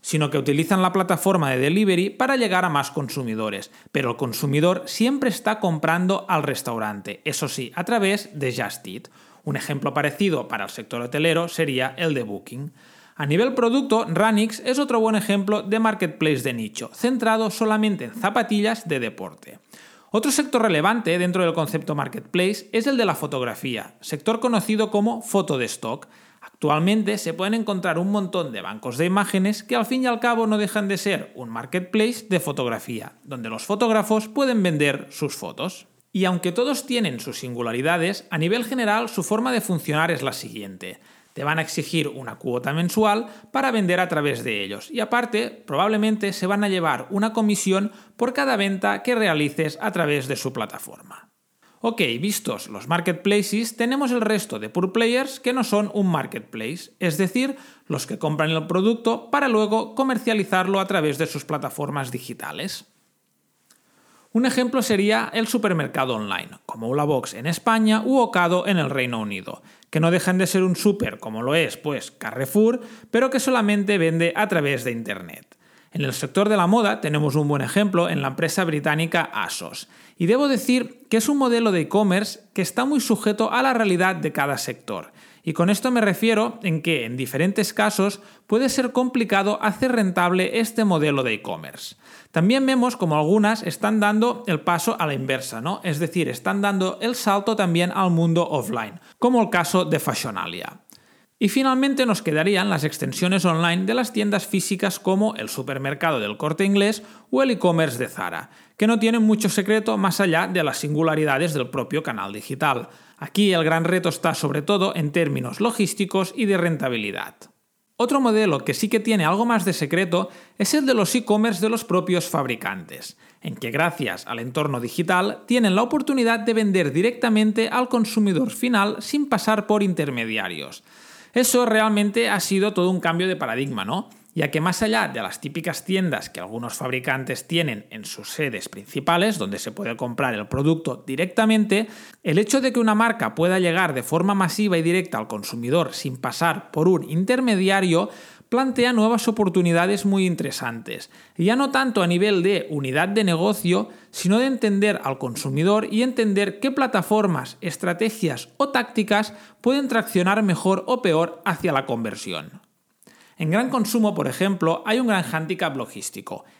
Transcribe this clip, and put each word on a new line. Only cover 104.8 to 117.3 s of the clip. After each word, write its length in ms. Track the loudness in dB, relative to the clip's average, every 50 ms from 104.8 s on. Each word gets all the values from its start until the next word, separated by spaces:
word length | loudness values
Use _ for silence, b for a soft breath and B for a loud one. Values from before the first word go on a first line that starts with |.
| 0 -2 -2 -2
como 340 | 0 0 2 2 2 0 -2
el 140 | -4 -8 -8
supermercado 720 | -8 -8 -6 -6 -6 -4 -4 -6 -4 0 0 0 2 0
del 160 | -2 -4 -4
Corte 260 | -4 -4 -4 0 0 2
Inglés 400 | 2 4 4 4 2 0 -2 B B B B B B
o 140 | 0 2 2
el 80 | 2
e-commerce 460 | 2 2 2 2 4 4 2 0 0
de 100 | -4 -6
Zara, 440 | -6 -6 -6 -6 -6 -6 -8 -12 -12 b b b b b
que 100 | b 2
no 120 | 2 4 4
tienen 220 | 2 2 4 4
mucho 280 | 4 4 4 4 2 0
secreto 480 | 0 0 2 2 2 2 2 0 0
más 240 | 2 2 0 2 2
allá 260 | 2 2 4 2 2
de 160 | 0 0 0 0
las 140 | 0 -2
singularidades 760 | -2 -4 -2 0 2 2 2 2 2 2 2 2 2 0 0 0
del 160 | -2 -4 -2
propio 340 | -4 -6 -4 -2 -4 -4 -4
canal 280 | -4 -6 -6 -6 -8
digital. 560 | -8 -12 -10 -10 -6 -2 0 0 0 -2 -4 -10 B B B B B
Aquí 340 | B -14 -4 _ 2 4 4
el 140 | 4 4 2
gran 180 | 2 2 2 2
reto 240 | 2 0 2 0
está 260 | -2 -4 0 -2 -2 0
sobre 280 | 0 -2 -2 -2 -2
todo 340 | 0 0 2 2 2 0 0
en 160 | -2 -4 0
términos 480 | 0 0 0 0 -2 -4 -6 -6 -4 -2
logísticos 720 | -2 -2 0 0 -2 -2 0 -4 -4 -2 0 -2 -2 -2 -2
y 80 | -2 0
de 100 | 2 2
rentabilidad. 800 | 2 2 0 0 0 -2 -4 -2 -2 -4 -4 -6 -6 -8 -10